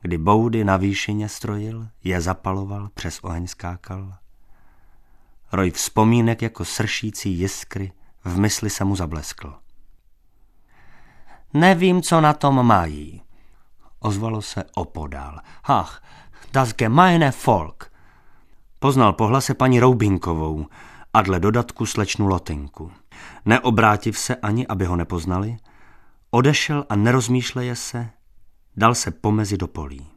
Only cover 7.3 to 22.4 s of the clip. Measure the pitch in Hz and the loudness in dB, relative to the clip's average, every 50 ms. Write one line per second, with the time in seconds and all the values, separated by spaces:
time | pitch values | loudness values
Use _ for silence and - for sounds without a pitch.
7.3 | 92 85 90 98 - - - - - - 98 95 - - - - - - _ 90 | -4 -2 -4 -4 -4 -8 -14 -12 -10 -10 -10 -10 -12 -16 -20 -20 -20 -14 _ -6
8.3 | 87 90 101 107 104 - - 107 - - 101 98 101 90 92 78 78 78 76 - | -2 0 2 2 0 0 -4 -6 -4 -2 -2 -2 0 -2 -4 -4 -6 -8 -8 -10
9.3 | - - - 78 69 - - - - - - - - - _ _ _ _ _ _ | -14 -14 -14 -16 -16 -18 -20 -20 -20 -20 -20 -20 -20 -20 _ _ _ _ _ _
10.3 | _ _ - _ _ _ - _ - - - - - - - - _ - - - | _ _ -20 _ _ _ -20 _ -20 -20 -20 -20 -20 -20 -20 -20 _ -20 -20 -20
11.3 | - - - - - 147 165 185 190 170 180 190 180 180 165 - 175 165 156 151 | -20 -20 -20 -4 0 4 6 6 6 6 4 4 4 4 2 2 2 4 4 4
12.3 | 151 - - 143 139 131 123 120 110 95 85 80 76 73 73 78 82 - - - | 2 4 2 2 4 4 6 6 6 4 4 0 -6 -8 -12 -14 -16 -18 -20 -20
13.3 | - - - - - - - _ - - - - - - - 107 101 98 110 113 | -20 -20 -20 -20 -20 -20 -20 _ -20 -20 -20 -20 -20 -6 -4 -4 -4 -2 -4 -4
14.3 | 110 107 101 - - - 92 - _ - 90 - - - 78 71 71 71 69 73 | -4 -4 -6 -8 -8 -10 -10 -8 _ -8 -8 -6 -8 -10 -10 -10 -10 -12 -12 -14
15.3 | 73 76 - - - - - - 139 110 90 - - - - - - - - - | -14 -16 -18 -20 -20 -18 -2 0 0 0 0 -4 -8 -18 -20 -20 -20 -20 -20 -20
16.3 | - - - - - 135 131 117 104 - 120 110 113 151 180 185 175 165 160 139 | -20 -20 -20 -4 0 0 0 0 0 -2 0 2 4 6 6 6 6 4 4 2
17.3 | 127 - - - 117 95 78 78 - - - - - _ - - _ _ _ - | 0 -2 2 2 2 2 0 -6 -14 -18 -20 -20 -20 _ -20 -20 _ _ _ -20
18.3 | - - - _ - - - _ - - - 139 135 131 127 104 95 - 113 104 | -20 -20 -20 _ -20 -20 -20 _ -16 -2 0 2 6 6 6 6 6 4 2 2
19.3 | 117 135 135 - 135 - 131 131 127 120 117 127 127 117 107 104 98 87 - 90 | 2 2 2 0 0 2 2 4 4 6 6 6 6 4 2 2 2 0 0 -2
20.3 | 85 80 78 78 80 76 76 - - - - - - - - - - 110 104 92 | -2 -2 -2 -4 -4 -6 -8 -10 -12 -20 -20 -20 -20 -20 -20 0 2 2 2 4
21.3 | 95 90 82 101 107 120 113 - - - 113 107 - - 104 95 - - 107 98 | 0 2 2 2 2 2 -2 -2 -4 -6 -6 -4 -2 -2 -2 -2 -2 -2 0 0
22.3 | 95 87 | 0 0